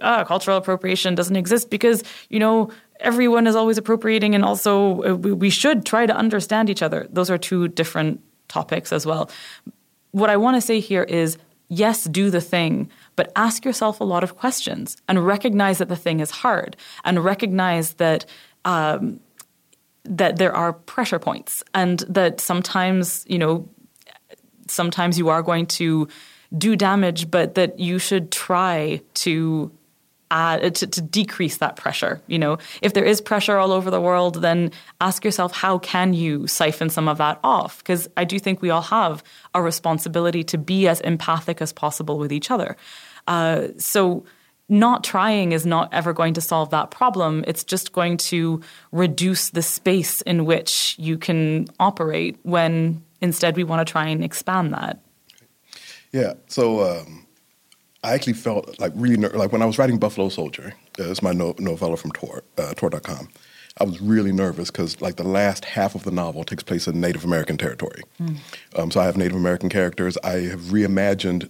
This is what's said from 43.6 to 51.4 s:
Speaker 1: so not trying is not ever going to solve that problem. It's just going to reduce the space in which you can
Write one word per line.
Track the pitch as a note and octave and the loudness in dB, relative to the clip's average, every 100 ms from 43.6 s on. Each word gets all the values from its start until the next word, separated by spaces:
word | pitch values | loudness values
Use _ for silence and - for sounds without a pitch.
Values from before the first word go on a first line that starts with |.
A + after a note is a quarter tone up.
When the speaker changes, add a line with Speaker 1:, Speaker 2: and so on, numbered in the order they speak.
| D3+ - | -2 -6
Speaker 1:
so | - G#3 F#3 F3 - _ _ _ _ | -2 2 2 0 -6 _ _ _ _
not | G#3 A3+ B3 | 4 6 4
trying | - G3 G#3 G#3 F3+ | 0 0 2 2 2
is | E3 E3 | 0 2
not | E3 E3 | 0 2
ever | - E3+ | -2 -2
going | E3 E3 E3 | 0 0 0
to | |
solve | D#3+ D#3+ D#3 | 0 0 2
that | D#3 - | 0 -2
problem. | - B3+ G3 E3 D#3 - | 0 0 2 0 0 -4
It's | D#3+ | -6
just | - F#3 - | -4 -4 -2
going | - F3 F3 | -2 0 0
to | - F3 E3 D#3+ E3 - - | -2 0 0 -2 -6 -20 -8
reduce | E3 F3+ C#3 F3+ F#3 - | 0 0 2 0 0 -2
the | E3+ | -2
space | E3 - - F#3+ E3 - | -4 -2 2 2 0 -4
in | - E3+ D#3+ | 0 0 2
which | D#3+ - - - - | 0 0 -2 -2 -4
you | D#3+ D#3+ | -4 -4
can | - E3 | 0 0